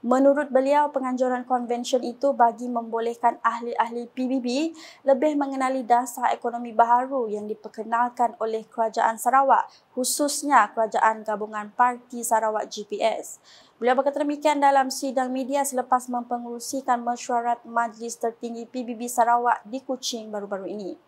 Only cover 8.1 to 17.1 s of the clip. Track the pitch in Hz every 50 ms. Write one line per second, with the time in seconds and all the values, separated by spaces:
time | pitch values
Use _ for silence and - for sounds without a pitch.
8.1 | 240 - 240 233 233 - 220 226 220 220 214 _ - - 226 220 214 233 220 226
9.1 | 226 220 - 247 247 269 277 269 240 202 - - - - _ _ _ 254 254 247
10.1 | - - 294 285 285 - - 285 285 240 208 208 - 226 226 214 - 214 - 220
11.1 | 220 220 214 220 214 202 214 214 214 214 208 208 - - 247 247 247 240 240 _
12.1 | - 240 233 226 233 220 220 214 214 214 208 - - 208 208 _ 208 202 214 226
13.1 | 214 - 214 - - _ _ - - - - _ _ _ 226 240 254 247 269 285
14.1 | 277 294 302 294 294 294 - 302 294 285 285 277 277 269 262 262 254 - 285 269
15.1 | 240 262 254 254 254 262 269 233 277 285 277 269 262 247 247 - 254 247 247 254
16.1 | 247 240 240 240 240 240 240 240 240 240 233 - - 269 262 - 247 240 240 240